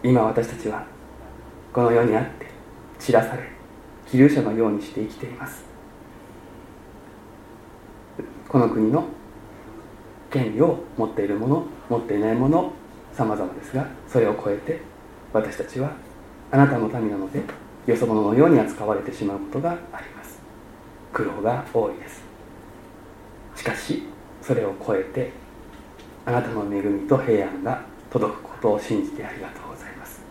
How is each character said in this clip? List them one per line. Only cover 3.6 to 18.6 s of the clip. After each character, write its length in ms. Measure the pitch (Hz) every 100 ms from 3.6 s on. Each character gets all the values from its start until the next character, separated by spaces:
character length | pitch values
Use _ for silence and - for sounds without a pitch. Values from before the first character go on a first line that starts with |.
| - - - - -
気 80 | 127
流 120 | 143
者 120 | 147
の 100 | 101
よ 140 | 113 113
う 40 |
に 100 | 101
し 100 | 101
て 100 | -
生 60 | 107
き 80 | -
て 80 | 120
い 20 |
ま 160 | 120 -
す。 160 | - - - - - - - - - - - - - - - - - - - - - - - - - - - - - -
こ 120 | 131
の 100 | 113
国 220 | 107 110
の 140 | 147 - - - - - - - - - - - - -
権 240 | 139 117
利 80 | 107
を 180 | 156 - - -
持 80 | 110
っ 40 |
て 140 | -
い 40 | 101
る 60 | 104
者、 300 | 117 156 - - -
持 80 | 117
っ 40 |
て 160 | - 101
い 20 |
な 120 | 107
い 40 | 117
者、 360 | 135 165 - - - - -
様 220 | - 110 104
々 180 | 92
で 100 | -
す 100 | -
が、 140 | 131 - - -
そ 120 | 127
れ 80 | 107
を 60 |
超 180 | 107 107
え 60 | 104
て 240 | - 165 - - - - -
私 260 | 135 110 -
た 60 |
ち 160 | - 127
は 120 | 139 - - - - - -
あ 60 | 139
な 100 | 139
た 100 | 120
の 120 | 107
民 200 | 120 110
な 80 | 98
の 140 | 95
で、 100 | 143 - - - - -
よ 100 | 113
そ 100 | 120
者 160 | 107
の 120 | 104
よ 140 | 117 160
う 20 |
に 100 |
扱 260 | 143